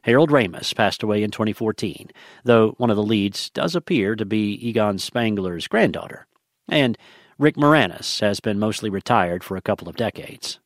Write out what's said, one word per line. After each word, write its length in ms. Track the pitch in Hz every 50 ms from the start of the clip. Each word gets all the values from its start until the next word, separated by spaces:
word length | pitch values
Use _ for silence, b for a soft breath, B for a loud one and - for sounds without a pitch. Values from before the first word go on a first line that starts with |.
| -
Harold 260 | - 117 139 165 151
Ramis 460 | 147 139 113 90 82 - - - -
passed 260 | - 110 98 - -
away 220 | - 107 104 104 107
in 80 | 104
twenty 200 | - - 110 107
fourteen, 600 | 104 - 117 107 107 - - 98 - - - - B B B B B B B
though 320 | 123 120 113 110 110 -
one 140 | - 123 117
of 40 | 107
the 60 | 104
leads 480 | 104 104 113 104 98 101 98 - - -
does 260 | _ - - 180 170
appear 400 | 175 - - 185 131 95 98 113
to 80 | 107 107
be 300 | 95 107 110 107 104 101
Egon 460 | - 117 120 107 110 107 104 98 92
Spangler's 680 | - - _ 120 117 110 107 98 92 90 87 82 -
granddaughter. 600 | - - 226 214 113 - - - - - - - _ _ _ _ _ _ _ _
And 280 | - - 151 139 120 107 b b b b b b b b -
Rick 160 | 139 151 151
Moranis 640 | 160 147 143 156 151 113 87 85 - - - - -
has 200 | 110 104 101 -
been 200 | - 113 104 101
mostly 320 | 107 107 104 - 110 107
retired 520 | 95 98 - - 123 110 92 87 87 90 -
for 140 | - 95
a 60 | 95 -
couple 260 | - 101 - 82 85
of 60 | 80
decades. 640 | - 117 107 - - - - - - - - - _ _